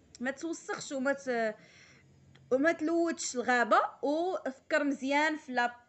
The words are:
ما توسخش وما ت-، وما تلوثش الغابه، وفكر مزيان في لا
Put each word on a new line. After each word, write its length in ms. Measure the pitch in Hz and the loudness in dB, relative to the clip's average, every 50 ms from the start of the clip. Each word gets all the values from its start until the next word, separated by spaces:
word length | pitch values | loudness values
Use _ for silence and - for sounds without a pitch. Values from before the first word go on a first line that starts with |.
| - _ - - | -20 _ -14 -8
ما 120 | 240 269 | -8 -6
توسخش 600 | 277 - 339 320 330 - - - 403 - - - | -6 -6 -6 -8 -8 -8 -8 -8 -8 -8 -8 -6
وما 220 | 294 269 254 277 277 | -6 -2 0 0 -2
ت-، 420 | 277 - 262 247 233 226 214 214 - - - - - - - - - - - - - - - - - - - | -2 -2 -4 -2 0 0 -2 -4 -6 -14 -20 -20 -20 -20 -20 -20 -20 -20 -20 -20 -20 -20 -20 -20 -20 -4 0
وما 200 | 240 262 285 330 | 0 2 4 2
تلوثش 640 | 330 330 311 311 339 339 339 339 330 - - - - | 2 2 0 0 2 2 2 2 0 -2 -6 -6 -4
الغابه، 440 | 247 220 247 247 240 233 214 294 392 605 - - - | -2 0 2 2 2 4 4 4 4 4 2 -2 -4
وفكر 840 | - 277 294 320 349 370 359 - - 262 254 - _ - 311 302 294 | -2 0 0 0 0 0 -2 -4 -4 -6 -8 -8 _ 0 0 2 2
مزيان 540 | 285 269 - 247 269 277 285 302 320 311 | 0 -2 -2 -2 0 2 2 2 2 0
في 140 | 302 - - | -2 -6 -4
لا 240 | 247 247 240 240 - - - | -2 0 0 0 -2 -8 -18